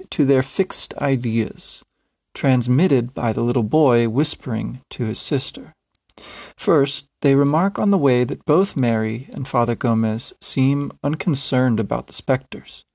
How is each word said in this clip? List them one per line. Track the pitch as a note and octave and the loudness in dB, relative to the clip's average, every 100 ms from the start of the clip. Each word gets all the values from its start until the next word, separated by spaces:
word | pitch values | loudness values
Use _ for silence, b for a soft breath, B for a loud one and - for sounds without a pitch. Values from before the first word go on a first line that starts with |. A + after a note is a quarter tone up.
| - | -6
to | - | 0
their | C3+ C3 | 4 4
fixed | B2+ - F#3 - - - | 2 -2 -2 -2 -8 -4
ideas, | C#3 C3+ B2 A2+ G#2+ - - - _ _ _ _ _ | -2 0 0 -2 -2 -6 -14 -16 _ _ _ _ _
transmitted | - C#3 B2+ B2 B2+ F3+ C3+ B2 | -2 2 2 4 2 4 2 0
by | - A2+ | -4 -4
the | A2 | 0
little | A#2+ A#2+ | 0 0
boy | A2 D3+ C#3+ A#2+ A#2 | 2 4 4 4 2
whispering | A#2 D#3+ - - A2 A2+ B2+ - | 0 -2 -4 -6 -6 -6 -10 -14
to | - | -6
his | A2+ G#2+ | -6 -6
sister. | - C#3 - - - _ _ _ _ - B B B - | -2 -4 -4 -14 -20 _ _ _ _ -20 B B B -6
First, | - D#3+ C#3 - - _ | 0 2 2 -2 -12 _
they | C#3+ | 2
remark | C#3 C#3+ D#3 F#3+ G3+ | 4 4 2 0 0
on | G#3+ | 0
the | G3 | 2
way | C#3 B2 | 4 2
that | B2 - | 0 -4
both | - D#3 G3 - | 0 2 2 0
Mary | A#2+ A2+ A2 A2+ C3+ | 0 0 -2 -6 -8
and | - B2+ | -10 -4
Father | B2+ A#2 | 0 0
Gomez | A#2 A#2+ A2+ A2+ A2 - - | 0 0 2 0 -2 -8 -10
seem | - - C3 C#3+ C#3+ - | -6 0 2 0 -4 -6
unconcerned | C#3+ D3+ - C3+ - B2+ B2+ A2 | -4 -2 -2 -2 0 0 2 0
about | G#2 A#2 - | -2 -4 -6
the | |
specters, | - - C3 - - - - _ | -10 -2 -2 -2 -16 -16 -20 _